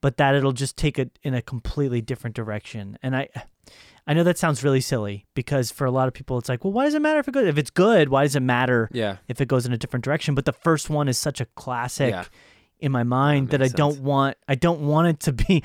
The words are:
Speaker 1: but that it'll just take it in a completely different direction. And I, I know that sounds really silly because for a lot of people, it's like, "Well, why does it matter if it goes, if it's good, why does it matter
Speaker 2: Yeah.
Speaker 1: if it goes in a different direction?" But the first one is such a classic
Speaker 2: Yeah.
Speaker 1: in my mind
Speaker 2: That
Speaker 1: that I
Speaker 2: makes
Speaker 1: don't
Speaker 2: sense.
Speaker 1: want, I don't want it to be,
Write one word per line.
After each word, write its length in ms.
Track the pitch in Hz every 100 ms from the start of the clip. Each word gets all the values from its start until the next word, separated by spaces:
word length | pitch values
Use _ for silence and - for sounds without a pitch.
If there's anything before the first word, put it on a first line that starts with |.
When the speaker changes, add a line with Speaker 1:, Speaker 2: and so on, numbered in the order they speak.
Speaker 1:
but 140 | 139 -
that 180 | 139
it'll 180 | 139 135
just 260 | 127 135 -
take 200 | 151 139
it 200 | 127 -
in 120 | 143
a 80 | 127
completely 580 | - 123 - - 139 120
different 340 | 110 123 123
direction. 640 | 110 110 104 - 113 98 -
And 120 | 131
I, 140 | 131 - - - _ _ - - _ -
I 80 |
know 80 | 156
that 140 | 170 175
sounds 260 | 165 127
really 160 | 143 135
silly 460 | - 127 104 98 -
because 360 | - - 143 120
for 140 | - 135
a 40 |
lot 180 | 127 131
of 60 |
people, 240 | - 135 127
it's 100 | 117
like, 160 | 123
"Well, 80 | 196
why 120 | 214 294
does 80 |
it 80 | 302
matter 160 | 302 311
if 80 | 285
it 60 |
goes, 120 | 269 247
if 120 | 147
it's 100 | 139
good, 400 | - 208 214 147
why 140 | 135
does 120 | 147
it 60 | 139
matter 480 | 127 120 127 120 110
Speaker 2:
Yeah. 220 | 123 107 92 -
Speaker 1:
if 140 | 123
it 60 | 135
goes 180 | 131 123
in 60 |
a 20 | 117
different 260 | - 123
direction?" 300 | 127 156 -
But 120 | 135 151
the 80 |
first 340 | - 175 156 -
one 180 | 151 143
is 120 | 123
such 200 | 151 -
a 40 | 120
classic 580 | - - 123 123 - 131
Speaker 2:
Yeah. 120 | 92 - - _ _ _ _
Speaker 1:
in 140 | 147
my 100 | 127
mind 460 | 120 127 143 143 131
Speaker 2:
That 100 | 143
Speaker 1:
that 40 |
I 20 | 131
Speaker 2:
makes 80 |
Speaker 1:
don't 180 | 123 147
Speaker 2:
sense. 100 | 143
Speaker 1:
want, 320 | 135 139 135 - -
I 60 |
don't 260 | 131 170 165
want 280 | 147 151 170
it 120 | 160
to 120 | -
be, 280 | 123 - 170